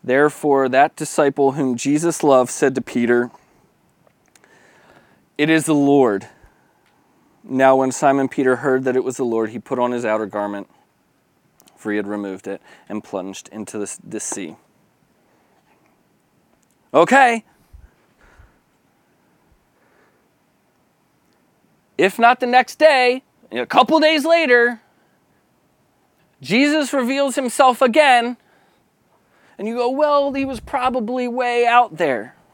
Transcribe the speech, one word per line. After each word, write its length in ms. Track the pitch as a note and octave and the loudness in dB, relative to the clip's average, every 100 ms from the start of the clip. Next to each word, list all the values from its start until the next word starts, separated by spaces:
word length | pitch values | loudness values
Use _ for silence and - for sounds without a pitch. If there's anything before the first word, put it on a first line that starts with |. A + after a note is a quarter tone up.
Therefore, 640 | - C3 D3 - D3+ C#3 C3 | 0 2 2 0 0 0 2
that 260 | B2+ D3+ - | 2 2 0
disciple 580 | D3+ - C#3+ C#3 C#3 | -6 0 0 2 0
whom 220 | C#3 C3 A#2+ | 0 -4 -2
Jesus 460 | C#3 D3 E3+ D#3+ | -2 0 -2 0
loved 300 | D3+ C3 B2 | 2 4 2
said 240 | - C#3+ C3 | 0 -2 -2
to 60 | |
Peter, 500 | - B2 A#2 A#2+ A#2+ - _ _ _ _ _ _ _ _ _ _ _ _ _ _ _ _ _ _ _ - | -6 -4 0 0 0 -10 _ _ _ _ _ _ _ _ _ _ _ _ _ _ _ _ _ _ _ -4
"It 100 | D3+ | 0
is 160 | D#3+ D#3 | 0 2
the 100 | D3 | 0
Lord." 520 | C#3 C#3+ B2 G2 - _ _ _ _ _ _ _ _ _ _ _ | 4 4 4 0 -6 _ _ _ _ _ _ _ _ _ _ _
Now 320 | - C3 C3+ C3 | -8 2 4 4
when 140 | C3 | 0
Simon 360 | - D3 C#3 C3 | 0 0 2 -2
Peter 300 | - C3 B2 | -2 0 0
heard 260 | C#3 C3 | 0 -2
that 120 | B2+ B2+ | 0 -2
it 80 | |
was 140 | B2+ B2 | -4 -6
the 80 | B2 | -4
Lord, 240 | A2+ A2 | -4 -4
he 80 | A2+ | -8
put 220 | - B2 | -10 -4
on 140 | B2 | -4
his 120 | B2 A#2 | -4 -4
outer 220 | A2 G#2+ | -4 -4
garment, 420 | G#2 G2+ G2+ - _ _ _ _ _ _ _ _ _ _ _ | -6 -8 -8 -14 _ _ _ _ _ _ _ _ _ _ _
for 140 | G#2+ | -6
he 60 | G#2 | -6
had 80 | G2+ | -6
removed 400 | G#2 G2+ F#2+ - | -10 -10 -12 -12
it, 140 | G2 _ - _ | -14 _ -20 _
and 160 | G#2 | -14
plunged 460 | - G2 F#2 F#2+ - | -10 -10 -10 -14 -18
into 280 | G#2+ G2+ G#2+ | -16 -14 -12
the, 180 | G2+ - | -12 -14
the 160 | E2 G#2 | -14 -14
sea. 360 | - - E2 - _ _ _ _ _ _ _ _ _ _ _ _ _ _ _ _ _ _ _ _ _ _ _ | -12 -12 -14 -18 _ _ _ _ _ _ _ _ _ _ _ _ _ _ _ _ _ _ _ _ _ _ _
Okay. 500 | C#3 E3 C4+ B3+ A#3 _ _ _ - - _ _ _ _ _ _ _ _ _ _ _ _ _ _ _ _ _ _ _ _ _ _ _ _ _ _ _ _ _ _ _ _ _ _ _ _ _ _ _ _ - | 2 4 4 4 2 _ _ _ -20 -20 _ _ _ _ _ _ _ _ _ _ _ _ _ _ _ _ _ _ _ _ _ _ _ _ _ _ _ _ _ _ _ _ _ _ _ _ _ _ _ _ -2
If 220 | F#3 G#3+ | -2 4
not 200 | A#3 B3 | 2 2
the 60 | B3 | 2
next 320 | B3 B3 - | 0 0 2
day, 460 | D#4 C4+ B3 B3+ _ _ _ | 2 4 2 -2 _ _ _
a 140 | A#3 A#3+ | -8 0
couple 340 | - B3+ D#4 | 2 4 4
days 260 | D#4 D#4+ D4 | 4 2 2
later, 560 | E4+ D#4 A#3+ A#3+ A#3 _ _ _ _ _ _ _ _ _ _ _ _ _ _ _ _ | 0 4 2 2 -2 _ _ _ _ _ _ _ _ _ _ _ _ _ _ _ _
Jesus 520 | C3 A3 D4 D#4 C#4 | -2 0 2 0 -2
reveals 400 | C#4 A#3+ C4+ C#4 | -4 -2 -2 -2
himself 480 | C4 B3+ - C4 A#3+ | -4 -6 2 2 4
again, 560 | C4 D4+ D4 A#3+ A#3 A#3+ _ _ _ _ _ _ _ _ _ _ _ - | 2 4 4 4 0 -10 _ _ _ _ _ _ _ _ _ _ _ -12
and 100 | G#3 | -8
you 80 | A#3 | -4
go, 140 | A#3+ | -2
"Well, 440 | C4+ D4+ C#4+ C#4 | 0 2 2 0
he 120 | C4+ C4+ | -4 -6
was 140 | A#3+ | -8
probably 680 | - C4 B3+ B3 G#3+ B3+ B3 | -6 -4 -2 -2 -4 -4 -4
way 380 | A#3+ B3 A#3+ A#3+ | -2 -2 0 4
out 320 | A#3+ A#3 D#3 | 4 2 -2
there." 380 | D#3+ A#2+ A#2 _ _ | -2 -2 -6 _ _